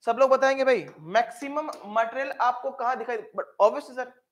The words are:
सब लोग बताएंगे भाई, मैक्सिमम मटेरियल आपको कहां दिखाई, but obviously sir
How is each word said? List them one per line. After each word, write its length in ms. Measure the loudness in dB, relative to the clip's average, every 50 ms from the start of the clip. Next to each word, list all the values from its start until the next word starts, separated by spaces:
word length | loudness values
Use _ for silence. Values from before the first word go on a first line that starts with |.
| _
सब 100 | -2 2 4
लोग 120 | 4 4
बताएंगे 340 | 6 4 4 2 2 2 2
भाई, 220 | 2 2 2 0 -6 -14 -18
मैक्सिमम 680 | -16 0 0 0 0 0 -4 -12 -12 -8 -6 -6 -6 -6 -10 -12 -14
मटेरियल 460 | -6 -2 -2 -2 -2 -2 -6 -6 -6 -4 -2
आपको 300 | 0 0 0 -2 -6 -8
कहां 260 | -8 -4 -4 -4 -2
दिखाई, 200 | -4 -4 -6 -6
but 280 | -8 -8 -10 _ -10 -10 -10 _ _ 2
obviously 340 | 4 4 2 -10 -12 -10
sir 160 | -10 -10 -10 -12 _ _ _